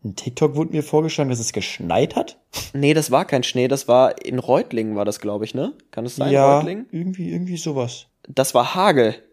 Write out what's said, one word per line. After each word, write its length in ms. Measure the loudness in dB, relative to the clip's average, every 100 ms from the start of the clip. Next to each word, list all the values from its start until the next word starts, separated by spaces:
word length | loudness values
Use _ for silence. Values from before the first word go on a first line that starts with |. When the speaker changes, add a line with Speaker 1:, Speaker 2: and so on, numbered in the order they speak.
Speaker 1:
ein 120 | -10 -10
TikTok 380 | -10 0 0
wurde 180 | 0 -2
mir 100 | -4
vorgeschlagen, 480 | 0 0 0 -2 -2
dass 80 | -2
es 140 | -4
geschneit 600 | -6 -8 -8 -2 0 0
hat. 240 | -2 -6 -10 _ -12 -8
Speaker 2:
Nee, 180 | 0 2
das 180 | 2 2
war 140 | 0
kein 180 | 2 -2
Schnee, 260 | 0 0 0
das 200 | 0 4
war 340 | 6 6 2
in 140 | -6 -6
Reutlingen 580 | 2 0 2 -4 -4 -2
war 100 | -4
das, 120 | -4
glaub 220 | -6 -6
ich, 120 | -6
ne? 180 | -4 -6 -8 _
Kann 140 | -10
es 120 | -10 -2
sein, 140 | 2
Speaker 1:
Ja, 260 | 6 6 6
Speaker 2:
Reutlingen? 280 | 2 -6 -8
Speaker 1:
irgendwie, 400 | -6 -6 -6 -6
irgendwie 240 | -6 -6 -6
sowas. 500 | -6 -4 -4 -8 _ _ -8
Speaker 2:
Das 260 | -2 2
war 200 | 2 0
Hagel. 400 | 2 4 6 4 2 _